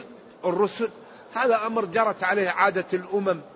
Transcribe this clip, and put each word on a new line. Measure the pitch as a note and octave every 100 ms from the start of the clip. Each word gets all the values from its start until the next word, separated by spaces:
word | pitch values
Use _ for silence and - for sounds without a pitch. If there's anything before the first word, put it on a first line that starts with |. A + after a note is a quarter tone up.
| - - - -
الرسل | F3+ F3 G3+ - A3+ - - - -
هذا | A3+ B3+ A3+ A3
أمر | A3+
جرت | G3 G3+ A3 -
عليه | F#3 G3+ F#3
عادة | F3 G3 F#3 F3
الأمم | F#3 F3+ G3+ G3 E3 -